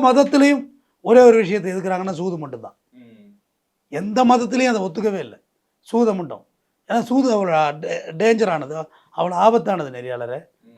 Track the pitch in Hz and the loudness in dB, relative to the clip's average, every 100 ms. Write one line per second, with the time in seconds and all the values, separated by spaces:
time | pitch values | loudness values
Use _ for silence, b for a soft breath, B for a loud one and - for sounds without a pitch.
0 | 262 254 277 285 285 285 - _ _ _ | 6 4 4 4 4 2 -4 _ _ _
1 | 180 247 247 226 180 208 175 185 185 180 | 4 6 8 6 2 -2 -4 -6 -4 -4
2 | 190 156 185 170 143 123 107 - _ 127 | -4 -6 -6 -8 -10 -14 -16 -20 _ _
3 | 120 110 104 _ _ _ _ _ _ 143 | -20 -20 -20 _ _ _ _ _ _ -10
4 | 202 220 247 247 233 254 254 220 185 165 | -4 0 4 4 2 0 0 0 -4 -4
5 | 208 190 123 101 _ _ _ _ - 226 | -4 -6 -10 -16 _ _ _ _ -6 0
6 | 226 190 151 110 _ _ _ _ - 226 | 0 0 -6 -14 _ _ _ _ -4 -4
7 | 233 247 262 208 185 156 147 151 160 170 | 0 0 2 0 0 0 0 -4 -8 -10
8 | - 165 220 226 208 160 135 156 156 b | -10 -2 0 2 0 -2 -6 -10 -12 b
9 | b - 175 180 208 233 208 185 139 123 | b -6 -4 2 4 4 0 -4 -6 -10
10 | 127 123 120 135 160 _ _ | -10 -10 -8 -10 -14 _ _